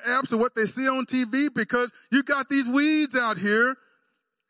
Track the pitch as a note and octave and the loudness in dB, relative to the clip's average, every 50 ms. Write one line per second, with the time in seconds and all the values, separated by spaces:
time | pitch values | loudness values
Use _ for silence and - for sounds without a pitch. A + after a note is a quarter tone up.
0 | A3 A#3 B3 C4 C4+ - A#3 A3 A#3 B3 - A3+ A3 G3 - A#3+ C4 C4 C4 C4 | 0 0 -2 -2 -2 -2 0 0 0 0 0 -2 -2 -2 -2 -2 -2 -2 -2 -2
1 | B3 - - B3+ B3+ G#3+ A3+ C4 C#4+ D4 - A#3+ A3 - - A#3+ B3 A#3+ - - | -2 -2 -2 -2 -2 0 0 0 0 0 -2 -2 -4 -2 0 -2 -2 -2 -6 -12
2 | _ _ A3 C#4 C4+ - C#4+ C#4 C4 - C#4 C#4 C4 A#3+ B3 C#4 C#4+ D4+ D#4 D4+ | _ _ 0 0 0 0 0 -2 -2 0 -2 -2 0 2 2 2 4 4 4 2
3 | D4+ C#4 B3 B3+ A#3+ A3+ G#3+ E3+ F#3+ G#3 G#3 A3 A#3+ B3+ C4+ - _ _ _ _ | 2 0 0 0 0 0 -2 -2 0 0 2 2 2 2 0 -4 _ _ _ _
4 | _ _ _ _ _ _ _ _ _ _ | _ _ _ _ _ _ _ _ _ _